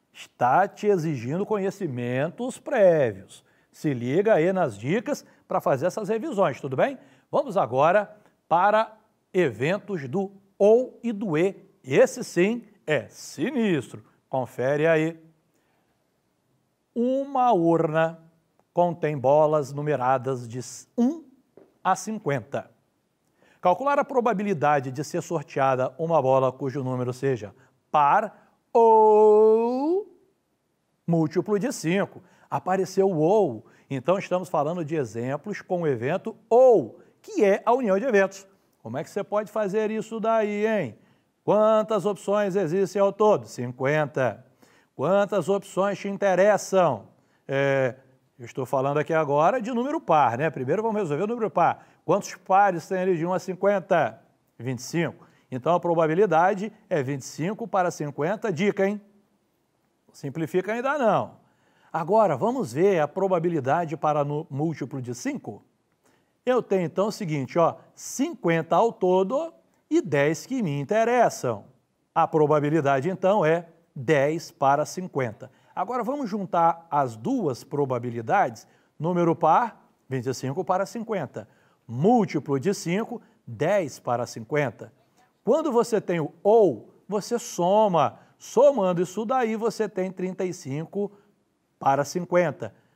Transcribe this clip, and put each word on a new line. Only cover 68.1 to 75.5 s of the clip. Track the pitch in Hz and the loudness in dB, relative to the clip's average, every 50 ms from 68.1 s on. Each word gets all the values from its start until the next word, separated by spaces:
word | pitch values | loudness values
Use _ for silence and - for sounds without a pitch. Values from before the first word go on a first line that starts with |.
| - - 262 339 339 - - 175 165 165 160 - 170 | -6 -4 -4 -4 -4 -4 -2 0 0 0 0 0 2
ao | 170 220 233 - | 2 2 2 0
todo | - - 180 180 185 190 190 254 285 330 330 - _ _ _ _ _ _ _ | 0 0 2 2 2 2 0 -2 -4 -4 -6 -10 _ _ _ _ _ _ _
e | 302 339 | -2 -2
dez | 302 185 139 143 139 151 160 156 - | -2 0 0 2 2 2 0 -2 -6
que | - 262 269 226 | -8 -6 -4 -4
me | 160 143 143 | -4 -4 -4
interessam. | 143 135 202 220 226 233 240 247 226 165 - - - 131 113 101 - - _ _ _ _ _ _ _ _ _ | -4 -2 0 0 2 2 2 4 2 2 2 -2 -4 -4 -4 -6 -8 -16 _ _ _ _ _ _ _ _ _
A | 170 165 | 0 0
probabilidade, | 151 - 160 151 143 156 151 143 147 147 165 139 139 139 139 131 175 | 2 2 2 4 4 4 2 2 2 0 0 2 2 0 0 0 -2
então, | 190 - - 185 202 220 165 | -4 -2 0 2 2 2 2
é | 156 160 170 170 - _ _ _ _ _ | 2 2 0 -2 -8 _ _ _ _ _
dez | - 127 113 156 143 135 147 160 170 - - - | -8 -2 0 2 2 2 2 0 -4 -8 -12 -6
para | _ 143 135 143 143 151 | _ 2 2 2 2 0
cinquenta. | 147 - - 185 180 - 143 131 117 101 - 127 120 | -4 -6 -10 -12 -8 -6 -4 -4 -4 -6 -10 -16 -20